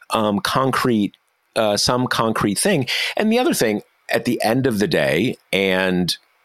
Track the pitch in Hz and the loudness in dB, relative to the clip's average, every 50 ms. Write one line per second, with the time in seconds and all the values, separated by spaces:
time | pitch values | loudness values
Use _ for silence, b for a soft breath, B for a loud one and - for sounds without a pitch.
0 | - - - 113 107 107 101 98 - - - 127 135 131 123 - - 127 117 104 | -6 -4 -2 0 0 0 0 0 -2 -2 -2 0 0 0 0 0 0 0 2 2
1 | 101 - - _ _ _ _ _ _ _ _ 113 113 104 104 101 - - 127 123 | 0 -2 -4 _ _ _ _ _ _ _ _ -2 0 0 0 0 0 0 0 0
2 | 127 123 - - 117 110 110 - - 104 98 - - 202 190 139 127 B B B | 0 0 0 0 0 0 0 0 0 0 0 0 0 0 0 0 0 B B B
3 | B B B - 214 220 226 247 254 330 220 - 123 110 104 101 - _ _ _ | B B B -2 0 2 2 2 0 0 0 0 0 0 0 -2 -6 _ _ _
4 | _ - - 117 - 123 - - - 107 120 135 127 135 110 98 104 85 - 82 | _ -4 -4 -2 0 -2 -2 0 0 0 0 2 0 0 0 0 0 0 2 2
5 | 71 65 71 87 113 127 - - _ _ 92 95 98 95 92 92 95 92 92 90 | 2 2 2 0 0 -2 -4 -6 _ _ -2 0 0 2 2 2 2 2 2 0
6 | 90 82 - - _ _ _ _ | 0 -2 -4 -8 _ _ _ _